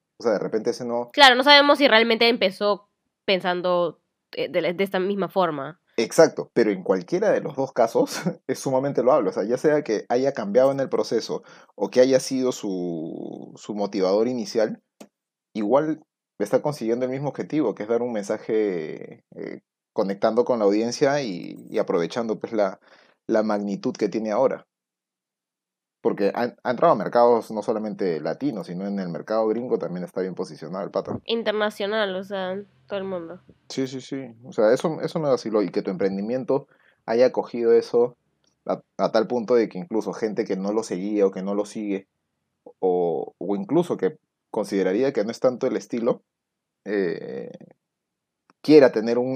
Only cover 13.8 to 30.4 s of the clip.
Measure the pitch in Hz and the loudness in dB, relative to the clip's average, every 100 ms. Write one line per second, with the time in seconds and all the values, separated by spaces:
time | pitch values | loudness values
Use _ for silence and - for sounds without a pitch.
13.8 | 101 104 92 101 117 127 101 113 107 117 | -4 0 2 2 2 -2 -2 0 0 -2
14.8 | _ - - _ _ _ _ 107 104 135 | _ -20 -20 _ _ _ _ -6 2 2
15.8 | 156 151 _ _ _ - 202 127 147 143 | 2 -4 _ _ _ -8 0 0 0 -4
16.8 | 113 120 127 135 143 - 107 151 117 90 | -2 -2 -2 -4 -6 -6 -4 -2 -2 -2
17.8 | 107 117 123 110 104 110 - 110 104 87 | -2 -2 0 -4 -4 -6 -2 0 0 -2
18.8 | 78 - - - _ - - - _ _ | -6 -10 -14 -20 _ -14 -12 -12 _ _
19.8 | _ - 98 98 113 110 120 120 101 104 | _ -2 -2 0 0 2 2 2 2 2
20.8 | 117 - 139 147 120 85 - - - 104 | 0 0 0 0 -4 -8 -12 -16 -6 -4
21.8 | 98 95 85 123 113 101 - 110 98 95 | -2 -2 -2 -4 -4 -6 -4 -2 -2 -4
22.8 | _ _ _ _ - 110 107 104 101 98 | _ _ _ _ -2 0 2 -2 -2 -4
23.8 | 127 - 104 113 110 104 - 82 - _ | -6 -2 -2 -2 -2 0 0 -2 -10 _
24.8 | _ _ _ _ _ _ _ _ _ _ | _ _ _ _ _ _ _ _ _ _
25.8 | _ _ 117 101 98 - 120 - 120 117 | _ _ -2 0 0 0 -4 -4 -6 2
26.8 | 170 127 87 120 120 117 - 110 104 110 | 2 2 2 4 6 4 0 -6 -4 -4
27.8 | 107 98 95 78 80 - 143 107 87 87 | -6 -4 -2 -2 -4 -4 -4 -6 -8 -8
28.8 | 98 101 90 80 - 110 110 113 123 110 | -6 -4 -6 -8 -4 0 0 -2 -2 -4
29.8 | 87 90 87 98 92 87 | -4 -6 -8 -6 -6 -6